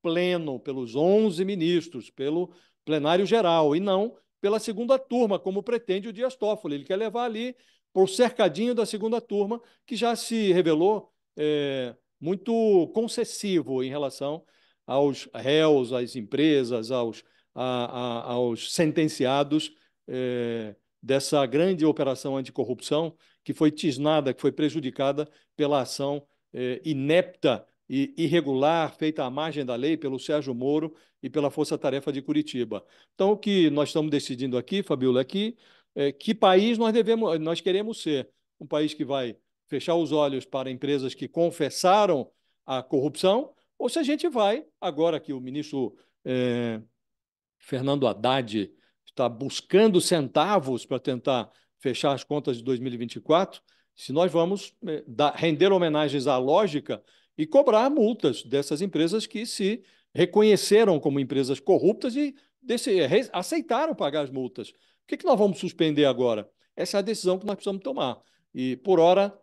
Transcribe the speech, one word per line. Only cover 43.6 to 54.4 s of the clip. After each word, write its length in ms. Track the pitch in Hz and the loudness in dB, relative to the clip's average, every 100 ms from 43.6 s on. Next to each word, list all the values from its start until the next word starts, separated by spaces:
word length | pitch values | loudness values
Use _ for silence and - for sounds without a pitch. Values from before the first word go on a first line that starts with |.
| _ _ | _ _
ou 100 | 262 | -4
se 100 | 330 | -2
a 40 | |
gente 260 | 269 302 349 | -2 -2 -2
vai, 360 | 247 202 233 311 _ | 2 0 0 -6 _
agora 400 | 190 147 165 156 | -8 0 0 0
que 120 | - | -6
o 80 | 135 | -10
ministro, 560 | 127 143 147 139 120 - _ _ | -8 -8 -6 -4 -4 -6 _ _
eh, 560 | - 127 123 120 120 110 110 _ _ _ _ _ _ _ | -4 -2 0 0 -2 -6 -12 _ _ _ _ _ _ _
Fernando 480 | - 131 135 143 127 | -8 -4 0 2 0
Haddad 680 | 98 117 135 120 107 95 _ _ _ | 0 0 0 -2 -4 -6 _ _ _
está 240 | _ - 120 | _ -4 -4
buscando 720 | 113 135 - _ 185 220 180 | -4 -8 -10 _ 4 6 4
centavos 840 | - 170 135 156 165 208 131 120 - | 2 0 0 0 2 2 0 -6 -4
para 120 | 131 | -6
tentar 520 | - 127 147 127 104 _ _ _ | -4 -4 0 -2 -2 _ _ _
fechar 340 | 135 117 151 | -6 -2 0
as 120 | 131 | -2
contas 320 | - 147 143 120 | -4 -4 -4 -6
de 80 | |
dois 160 | 117 127 | -4 -4
mil 120 | 127 | -4
e 40 | 120 | -8
vinte 200 | 120 - | -8 -10
e 40 | |
quatro, 420 | - 160 190 - _ _ _ | 2 2 2 -8 _ _ _
se 180 | _ - | _ -6
nós 180 | 139 180 | 0 2
vamos, 440 | 160 | 2